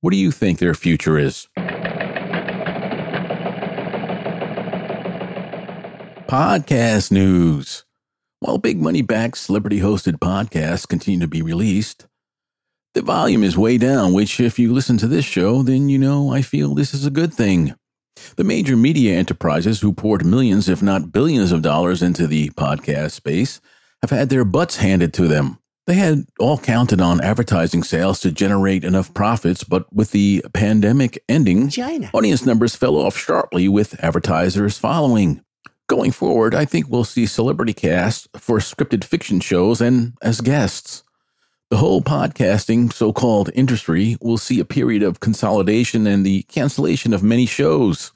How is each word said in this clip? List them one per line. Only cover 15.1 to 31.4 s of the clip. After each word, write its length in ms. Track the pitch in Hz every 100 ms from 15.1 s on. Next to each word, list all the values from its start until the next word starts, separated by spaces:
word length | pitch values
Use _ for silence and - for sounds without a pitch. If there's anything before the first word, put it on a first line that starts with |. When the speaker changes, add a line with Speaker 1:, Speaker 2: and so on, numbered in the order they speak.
| 156 139
Speaker 1:
show, 380 | - 92 123
then 260 | 127 131 139
you 80 | 139
know 340 | 135 143 143
I 120 | 131
feel 320 | 135 143 147 143
this 180 | 143
is 140 | 143 143
a 20 |
good 240 | 139 170
thing. 400 | - 107 92 76 - _ _ _ - - -
The 80 |
major 340 | 190 226 160 123
media 380 | 123 156 117 90
enterprises 680 | 90 - 85 76 85 107
who 100 | 104
poured 320 | 87 107 104
millions, 460 | 82 113 127 98 95
if 140 | 87
not 280 | 101 95 85
billions 400 | 90 147 143 95
of 120 | 85
dollars 400 | 78 76 87 90
into 240 | 90 85 82
the 240 | 78 76
podcast 600 | - 71 73 - 71 76
space 480 | - - 78 131 - _ _ _ _
have 80 | -
had 180 | 131 131
their 160 | 131 113
butts 320 | 92 104 -
handed 360 | 95 95 87 -
to 120 | 85
them. 300 | 76 69 - _ _ -
They 80 | 180
had 300 | 190 151 - _
all 180 | 123 151
counted 420 | - 117 123 98
on 220 | 87 87
advertising 640 | 92 110 117 90 82 87
sales 360 | 80 82 92 98
to 100 | 95
generate 520 | 76 98 101 98 95
enough 300 | 92 95 92
profits, 500 | - 101 117 - 90
but 280 | - 92 -
with 180 | 101 107
the 320 | 104 101 98 -
pandemic 680 | 82 104 110 101 131 127 - -
ending, 400 | 127